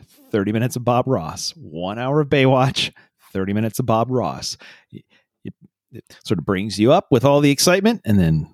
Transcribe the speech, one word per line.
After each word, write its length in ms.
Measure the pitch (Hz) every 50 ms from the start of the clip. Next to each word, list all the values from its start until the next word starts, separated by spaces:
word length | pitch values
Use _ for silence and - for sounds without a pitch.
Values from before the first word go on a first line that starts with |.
| - _ _ _ _ _
thirty 200 | - 104 98 104
minutes 240 | 107 110 117 127 -
of 80 | 127 117
Bob 240 | 120 120 123 127
Ross. 440 | 131 131 92 80 78 82 85 - -
One 460 | - 165 135 85 76 82 90 95 107 117
hour 200 | 123 131 143 156
of 80 | 151 135
Baywatch, 600 | 151 139 131 131 135 127 127 131 - - - - - _ _ _ _ _ _ _
thirty 220 | - 98 95 98 101
minutes 260 | 110 110 113 - -
of 60 | 131
Bob 240 | 110 113 110 113 127
Ross. 480 | 127 123 98 73 65 - - - - - - - - _ _ _
It, 140 | - - - _ _ _ _ _ _ _ _
it, 100 | - - _ _ _ _ _ _ _
it 260 | - 110 - _ - - _
sort 160 | - 107 85
of 60 | 67
brings 340 | - 98 92 101 110 92 101
you 120 | 107 127
up 160 | 156 185 - _
with 140 | 135 117 117
all 160 | 143 143 143
the 100 | 147 143
excitement 500 | 143 - - 180 175 196 190 226 240 - -
and 140 | 110 107 98
then, 340 | 87 80 80 78 - -